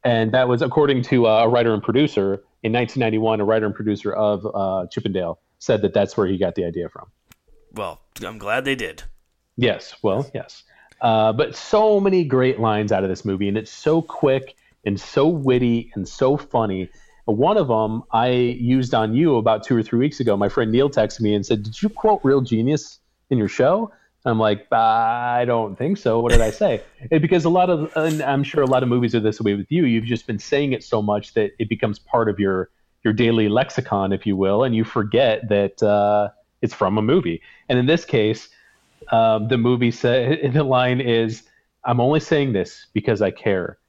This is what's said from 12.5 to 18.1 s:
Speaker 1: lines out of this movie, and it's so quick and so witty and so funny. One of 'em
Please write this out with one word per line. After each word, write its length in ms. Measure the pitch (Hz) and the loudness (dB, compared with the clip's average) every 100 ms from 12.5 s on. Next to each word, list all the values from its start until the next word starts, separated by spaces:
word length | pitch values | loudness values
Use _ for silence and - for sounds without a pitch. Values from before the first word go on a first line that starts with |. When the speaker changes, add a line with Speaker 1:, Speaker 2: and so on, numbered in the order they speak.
| 123 | 0
Speaker 1:
lines 320 | 113 107 104 | 0 0 0
out 100 | 98 | 0
of 60 | 95 | -2
this 140 | 92 | -4
movie, 220 | 104 95 101 | -4 -2 -2
and 80 | 104 | -4
it's 140 | 107 | -6
so 320 | - 156 160 | -6 0 0
quick 540 | 160 - 147 131 131 - _ _ | -2 -2 0 0 -4 -20 _ _
and 140 | 104 101 | -6 -6
so 260 | - - 147 | -4 0 2
witty 640 | 170 135 123 123 117 117 | 2 0 2 2 0 -4
and 140 | - 90 | -10 -10
so 280 | - 131 143 | -2 0 0
funny. 520 | - 123 110 95 90 - - _ - | -2 -2 -2 -4 -8 -12 -20 _ -4
One 300 | 107 151 214 | 0 2 2
of 120 | 147 | 2
'em 320 | 113 110 113 - | 0 0 -4 -2